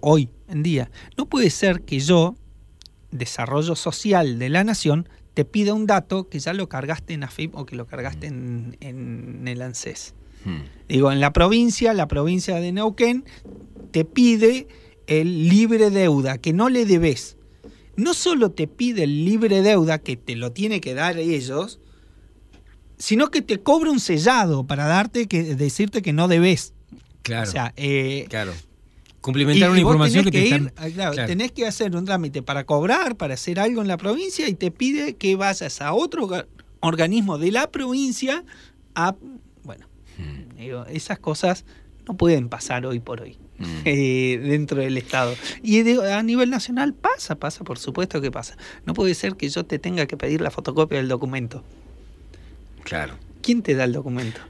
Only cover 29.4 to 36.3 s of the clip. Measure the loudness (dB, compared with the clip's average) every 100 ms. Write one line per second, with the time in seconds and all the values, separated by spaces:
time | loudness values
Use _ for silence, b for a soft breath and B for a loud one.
29.4 | 4 6 8 8 6 6 6 4 4 4
30.4 | 4 2 0 -6 -10 -6 -4 -2 -2 -2
31.4 | -4 -4 -4 -2 -4 -4 -2 -2 -2 -6
32.4 | -6 -6 0 2 2 2 0 -4 -6 -6
33.4 | -6 -2 0 0 -2 -2 -2 -4 -4 -4
34.4 | -4 -2 -4 -2 -2 -2 -4 -4 -2 0
35.4 | 0 -2 -6 -8 -2 -2 -2 -4 -4